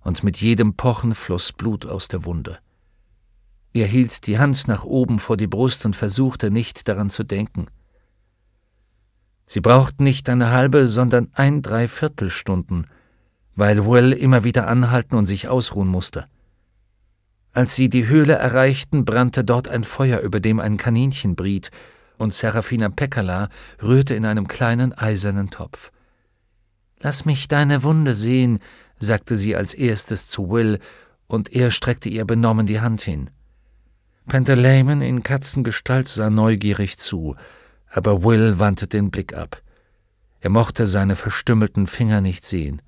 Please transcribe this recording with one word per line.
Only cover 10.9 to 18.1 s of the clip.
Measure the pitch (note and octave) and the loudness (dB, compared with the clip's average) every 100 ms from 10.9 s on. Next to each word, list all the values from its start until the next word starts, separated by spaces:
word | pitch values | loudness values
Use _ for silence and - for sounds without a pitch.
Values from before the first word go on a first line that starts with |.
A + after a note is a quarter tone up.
| A2 B2+ B2 A#2+ | 2 2 2 0
ein | - C#3 D3 | 0 2 2
Dreiviertelstunden, | C3+ A2 A#2 - D#3 - F#2 - - F#2 - F2 D#2 _ _ _ _ _ _ - | -2 -2 -2 -4 -6 -4 -6 -4 -4 -4 -2 -4 -6 _ _ _ _ _ _ -2
weil | G#2 G#2 G#2 | 2 2 4
Will | B2 B2 | 6 6
immer | C3+ C3+ B2+ | 4 4 4
wieder | A2+ B2 G#2 | 4 0 2
anhalten | A#2+ A#2+ B2 - A#2 | 2 2 0 0 0
und | G2 | 0
sich | G2+ - | -2 -2
ausruhen | B2+ A#2 G2+ F#2+ | -2 -2 -2 -2
musste. | F#2 - - - _ _ _ _ _ _ _ _ _ _ _ _ | -2 -4 -8 -12 _ _ _ _ _ _ _ _ _ _ _ _
Als | - B2 - | 0 0 2
sie | C3 | 2
die | B2 | 2
Höhle | A2+ | 2